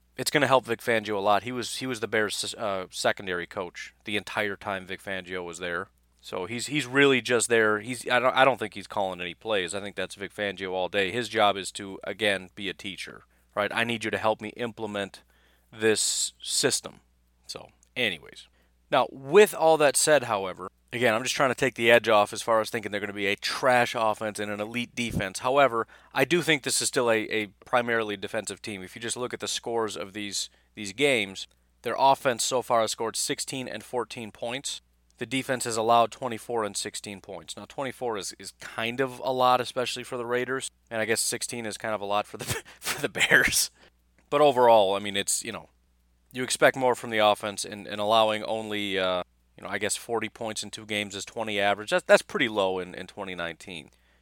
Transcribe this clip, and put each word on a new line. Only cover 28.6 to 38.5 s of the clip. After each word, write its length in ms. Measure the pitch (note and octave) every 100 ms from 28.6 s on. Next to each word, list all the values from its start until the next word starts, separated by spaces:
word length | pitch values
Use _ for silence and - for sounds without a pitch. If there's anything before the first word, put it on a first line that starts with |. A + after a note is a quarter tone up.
team. 200 | - G2
If 140 | F#2 A2+
you 60 |
just 160 | A#2 A#2+
look 160 | B2
at 80 | G#2+
the 60 | G#2
scores 480 | - B2 A#2 G#2+ F#2+
of 180 | G2
these, 360 | G#2 G2+ F#2 - _ _
these 200 | - G2+
games, 540 | G2+ C#3+ B2 G2 F#2+ - _ _ _
their 140 | - -
offense 440 | C3+ C3+ C#3 A#2
so 180 | - B2+
far 200 | - A#2
has 100 | A2
scored 240 | - A2+ -
sixteen 520 | - C#3+ - C3+ B2
and 160 | A2
fourteen 480 | - B2 A2 B2+ G#2+
points. 500 | - A#2+ C3 - - _ _ _ -
The 80 | A#2+
defense 380 | C3 B2+ B2+
has 140 | B2 A2+
allowed 340 | A2 A#2 A2+
twenty-four 520 | - B2+ A2 - A#2+
and 120 | G#2 G2
sixteen 460 | G#2+ - G#2 F#2+
points. 360 | - F2 - -
Now, 80 | G2
twenty-four 500 | - C3+ - B2 G#2
is, 160 | F2 -
is 140 | G2